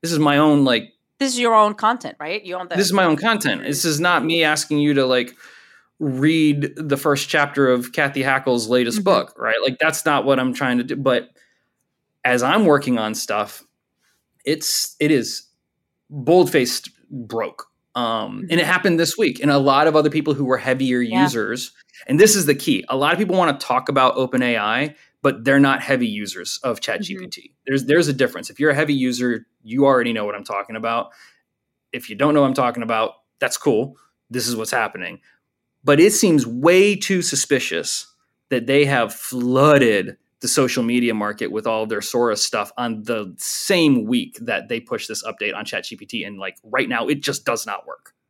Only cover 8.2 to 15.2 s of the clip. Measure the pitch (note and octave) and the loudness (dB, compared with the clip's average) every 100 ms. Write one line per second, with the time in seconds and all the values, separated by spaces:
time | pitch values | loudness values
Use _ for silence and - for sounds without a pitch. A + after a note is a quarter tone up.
8.2 | C3 C#3 C3+ A#2+ A2+ B2 A#2 B2 F3+ A#2+ | -2 0 0 -2 2 0 2 0 2 2
9.2 | - - A#2 A2+ C3+ B2+ D#3 D3+ - C#3+ | 0 -6 -2 0 -2 0 -2 0 0 0
10.2 | A#2 C3 B2+ B2 C3+ B2 A#2+ C3 C3+ B2 | 2 2 0 -2 -2 -2 -2 -2 0 0
11.2 | - _ _ _ _ _ _ _ _ _ | -2 _ _ _ _ _ _ _ _ _
12.2 | B2+ B2 B2+ F#3+ G3 C#3+ C#3 A#2+ G#2+ G#2+ | 0 2 2 2 4 4 2 -2 -2 -6
13.2 | - G#2 G#2 - _ _ _ _ _ _ | -4 -4 -4 -8 _ _ _ _ _ _
14.2 | _ _ - D3+ - - - - D3+ D3 | _ _ -6 -4 -2 -4 -6 -2 2 2